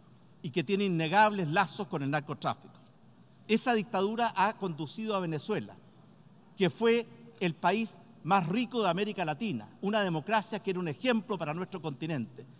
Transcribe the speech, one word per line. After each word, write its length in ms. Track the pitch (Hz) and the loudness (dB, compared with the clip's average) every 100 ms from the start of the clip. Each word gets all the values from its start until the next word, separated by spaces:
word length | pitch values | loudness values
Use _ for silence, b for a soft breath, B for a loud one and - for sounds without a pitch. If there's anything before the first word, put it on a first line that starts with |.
| - - - - | -20 -20 -20 -12
y 80 | 143 | -6
que 140 | 170 | -2
tiene 200 | 151 196 | 0 0
innegables 640 | 196 165 156 196 214 202 151 | 2 0 2 6 6 4 0
lazos 400 | 190 190 - 175 | 0 0 -4 -6
con 140 | 151 | -4
el 80 | 139 | -2
narcotráfico. 640 | 151 147 139 131 - - - - - - - - - - | -2 -4 -6 -6 -6 -10 -20 -20 -20 -20 -20 -20 -10 0
Esa 260 | 220 254 | 0 2
dictadura 580 | 220 180 190 196 233 226 190 | 0 2 0 0 0 0 2
ha 200 | 202 - | 0 0
conducido 600 | 190 151 147 - 214 196 | -4 -4 -8 -6 -2 -2
a 40 | |
Venezuela, 540 | 170 151 - 185 104 - - - - - - - - - | -2 -4 -2 -4 -6 -14 -20 -20 -20 -20 -20 -20 -10 0
que 140 | 185 | 0
fue 360 | - 226 233 226 - - - | 4 4 4 0 -12 -18 -4
el 140 | 180 | -4
país 420 | - 175 214 220 - - - | 0 0 2 -2 -8 -20 -8
más 260 | 147 196 160 | 2 2 2
rico 340 | 220 240 240 | -2 -2 0
de 60 | 190 | 0
América 360 | 175 208 196 | 0 -2 -2
Latina, 440 | 160 143 220 120 104 - | -4 -2 -4 -4 -8 -6
una 180 | 196 214 | 0 0
democracia 580 | 190 160 165 220 - 208 | 2 0 0 0 0 -6
que 100 | 202 | -4
era 100 | 180 | -4
un 80 | 170 | -4
ejemplo 480 | 131 254 226 - 185 | -2 0 0 0 -4
para 180 | 151 | -4
nuestro 280 | 160 185 180 | -6 -6 -8
continente 640 | 156 135 165 147 110 - - | -8 -6 -4 -4 -6 -10 -20